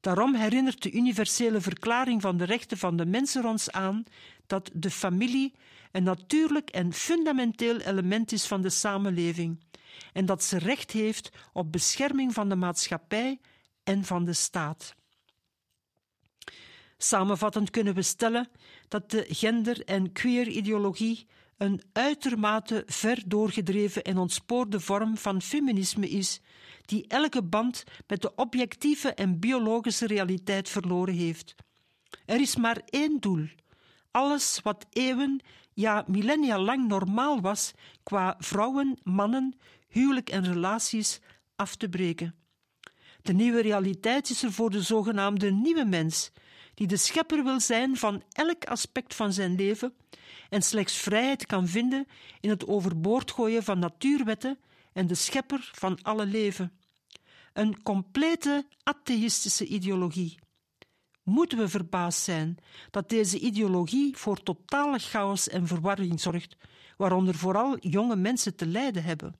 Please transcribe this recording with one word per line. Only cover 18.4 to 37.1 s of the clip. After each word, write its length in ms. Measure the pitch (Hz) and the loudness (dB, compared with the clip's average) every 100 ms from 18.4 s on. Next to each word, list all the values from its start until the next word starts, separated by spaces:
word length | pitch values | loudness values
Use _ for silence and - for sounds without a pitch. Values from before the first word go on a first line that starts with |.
| 240 _ - - _ | -4 _ -20 -20 _
dat 220 | 208 202 | -8 -2
de 160 | 214 - | -4 -2
gender- 560 | 151 220 233 220 240 | -2 0 2 0 -2
en 280 | - 190 185 | -2 0 0
queer-ideologie 1120 | 185 247 247 240 220 208 214 202 - 226 226 - _ _ _ | 0 0 2 0 -2 0 0 0 0 -2 -2 -8 _ _ _
een 240 | 202 190 - | -2 -2 -2
uitermate 920 | - 269 294 269 233 208 214 220 220 - | 0 0 0 -2 0 2 0 -2 -6 -4
ver 360 | - 220 240 190 | -2 0 0 0
doorgedreven 760 | 208 214 202 175 196 208 - | 0 0 0 0 0 0 -2
en 160 | - 185 | -2 0
ontspoorde 640 | 180 - _ 240 240 202 | 0 -2 _ -2 0 -2
vorm 360 | 156 196 220 220 | -2 -2 0 -2
van 260 | 208 190 | -2 -2
feminisme 680 | - 294 277 202 190 - 202 | 0 0 2 2 0 -2 -2
is, 320 | 196 185 - _ - - - | -2 -2 -6 _ -20 -20 -20
die 220 | - 208 - | -4 -4 0
elke 340 | 262 302 262 | 0 0 0
band 420 | 175 208 240 240 - - - | 0 0 0 -4 -14 -20 -8
met 160 | 202 | -4
de 120 | - | -4
objectieve 800 | - 240 254 240 - 294 294 277 | -2 -2 0 -4 -2 0 0 -2
en 240 | - 190 170 | -2 0 0
biologische 680 | 214 262 220 233 233 - 233 | 0 2 2 0 0 -2 0
realiteit 640 | 208 185 190 185 196 190 | 0 0 -2 0 -2 -2
verloren 460 | 208 180 180 185 | -4 0 0 0
heeft. 400 | 175 170 165 - - - _ _ _ _ - - | 0 0 -2 -10 -20 -20 _ _ _ _ -20 -2
Er 140 | 240 | 0
is 160 | 269 - | 2 2
maar 260 | 226 226 | 2 0
één 360 | - 269 302 302 | 0 0 2 0
doel. 280 | 202 175 151 - _ _ _ _ _ | 0 0 -2 -8 _ _ _ _ _
Alles 500 | 233 277 285 - - | 0 2 2 0 -2
wat 240 | - 202 - | -2 -4 -4
eeuwen, 500 | - 262 254 277 277 - - _ | -2 0 2 0 0 -4 -20 _
ja 320 | - 220 208 - | -2 0 0 0
millennia 520 | 190 208 302 285 202 | 0 2 2 2 2
lang 300 | 196 269 240 | 2 2 2
normaal 520 | 196 190 | 2 2